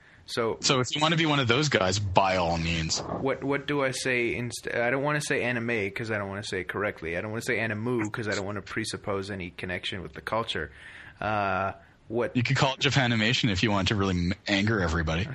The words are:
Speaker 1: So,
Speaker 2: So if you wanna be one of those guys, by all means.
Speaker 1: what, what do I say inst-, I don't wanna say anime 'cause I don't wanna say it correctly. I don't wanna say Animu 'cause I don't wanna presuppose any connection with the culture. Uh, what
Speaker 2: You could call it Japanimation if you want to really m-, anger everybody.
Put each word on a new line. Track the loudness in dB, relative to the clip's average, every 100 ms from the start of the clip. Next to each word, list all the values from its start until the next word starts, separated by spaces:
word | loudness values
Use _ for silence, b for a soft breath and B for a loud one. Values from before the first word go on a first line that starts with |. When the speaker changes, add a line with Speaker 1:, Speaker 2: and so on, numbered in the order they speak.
| B B -10
Speaker 1:
So, | -2 -2 0
Speaker 2:
So | 2 2
if | 2
you | 2
wanna | 2 4
be | 2
one | 4
of | 4
those | 4 4
guys, | 4 4 2
by | 2 4 4 4
all | 2 2
means. | 0 0 0 -2
Speaker 1:
what, | -4 -4 -2 -2 -2
what | -2 0
do | 0
I | 0
say | 0 0 2 2 0
inst-, | -4 -6 -4 0
I | 2
don't | 2
wanna | 2 0
say | 0 0
anime | 0 -2 0 0 0
'cause | -4 -4
I | -2
don't | -4
wanna | -6
say | -6 -6
it | -4
correctly. | -2 -2 -2 -4 -4
I |
don't | -4
wanna | -6
say | -2 -2
Animu | 0 -2 -2 -2 -2
'cause | -4 -4
I | -2
don't | -4
wanna | -6
presuppose | -6 -6 -6 -6 -4 -4 -4
any | -6 -8
connection | -8 -6 -4 -4 -8
with | -10
the | -10
culture. | -4 -4 -2 -4 -6 B B B B B
Uh, | -2 0 0 0 -2 -4 B B -6
what | -2 0 0
Speaker 2:
You |
could | 0 2
call | 2
it | 2
Japanimation | 2 4 4 4 4 4 2
if | 2
you | 2
want | 2 2
to | 2
really | 2 2
m-, | 0 -2 0
anger | 0 2 2
everybody. | 2 0 0 0 -2